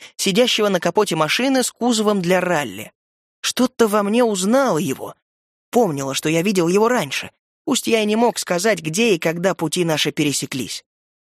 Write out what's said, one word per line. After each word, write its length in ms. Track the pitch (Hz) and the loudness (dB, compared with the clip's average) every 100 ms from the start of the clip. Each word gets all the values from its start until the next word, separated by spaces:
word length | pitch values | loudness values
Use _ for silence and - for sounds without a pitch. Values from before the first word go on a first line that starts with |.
| - - | -8 -6
сидящего 540 | 196 190 247 - 208 | 0 2 2 2 2
на 100 | 180 | 0
капоте 360 | 175 208 208 165 | 0 0 0 0
машины 460 | 156 - 262 262 | 0 0 0 0
с 100 | - | 0
кузовом 480 | - 240 220 214 208 | -2 0 2 2 0
для 200 | 175 185 | 2 0
ралли. 500 | 180 165 127 95 110 _ _ _ _ _ | 2 -2 -2 -8 -14 _ _ _ _ _
Что-то 460 | - - 254 - 226 | -6 0 0 2 2
во 140 | 208 | 2
мне 220 | 202 226 | 2 2
узнало 560 | 240 196 190 262 262 156 | 2 0 2 2 2 0
его, 340 | 143 127 - - _ _ _ _ _ | -2 -6 -10 -16 _ _ _ _ _
помнило, 460 | 233 208 139 139 135 | 2 2 0 -4 -4
что 140 | 156 | -2
я 120 | 165 | 0
видел 260 | 190 190 165 | 0 0 2
его 200 | 196 226 | 2 2
раньше, 420 | 247 143 - - _ _ _ | 0 -2 -6 -10 _ _ _
пусть 220 | - 247 - | -4 -4 0
я 160 | 226 | 0
и 40 | 208 | 0
не 100 | 220 | 0
мог 240 | 240 - | 0 -2
сказать, 420 | - 175 214 185 | -4 -2 0 -2
где 320 | 156 170 233 | -2 0 2
и 60 | 170 | 2
когда 340 | 165 170 185 | 0 -2 -2
пути 320 | 170 156 180 170 | -2 -2 -2 0
наши 260 | 151 156 | 0 -2
пересеклись. 720 | 147 147 139 139 135 101 - - _ _ _ _ | 0 -2 -2 -4 -8 -8 -10 -16 _ _ _ _